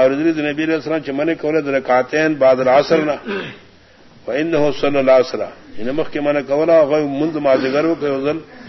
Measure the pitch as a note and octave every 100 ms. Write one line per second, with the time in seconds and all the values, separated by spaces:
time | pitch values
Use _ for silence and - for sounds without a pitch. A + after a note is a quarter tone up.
0 | C3 C#3 E3 D#3+ D3 D3 D#3+ D#3+ D3 D#3+
1 | C#3 C#3 D#3 D#3+ D3 D#3 C#3+ C3+ B2+ B2
2 | B2+ D3+ D#3 D3+ C3 C3 B2+ C3 D3 E3
3 | D3+ C3+ B3 G3+ E3 - - _ _ _
4 | - - - B2 E3 D#3+ D3 C3+ C#3+ C#3
5 | C3 C3 B2 A2 F#2+ - - - A2+ D3
6 | D#3 D3+ D3 D3 B2+ C#3+ D#3+ E3 D3 D3+
7 | D3 C3+ D#3 D#3 C#3+ C3 C3 C#3 D#3+ D#3+
8 | D3 C#3 C#3 D#3+ - -